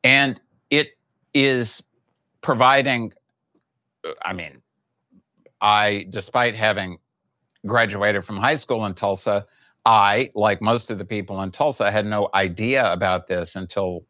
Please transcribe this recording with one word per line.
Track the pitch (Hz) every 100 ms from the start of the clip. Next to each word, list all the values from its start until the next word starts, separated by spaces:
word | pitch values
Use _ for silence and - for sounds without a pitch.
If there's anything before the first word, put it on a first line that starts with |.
And | 127 139 139 117 _ _ _
it | 147 147 _ _ _ _
is | 143 135 127 113 - _ _ _ _ _ _
providing, | - 120 127 139 135 123 110 _ _ _ _ _ _ _ _ _ 80 -
I | 87
mean, | 95 78 - _ _ _ _ _ _ _ _ _ _
I, | 104 104 104 101 95
despite | 98 - 123 120
having | 110 - 101 92 87 _ _ _ _ _ _ 101
graduated | 117 113 98 104 101
from | 90 101
high | 120
school | 151 - 117 107
in |
Tulsa, | 92 101 95 - 101 - _ _ _
I, | - 110 101 107 131
like | 107 107 98
most | 107 117 -
of | 104
the |
people | 98 107 92 98
in | 95
Tulsa, | - 147 131 101
had | 107 104
no | 107 101
idea | 98 95 87 113 131 113
about | 92 98 92 -
this | 90 85 98
until | 92 - 95 87 _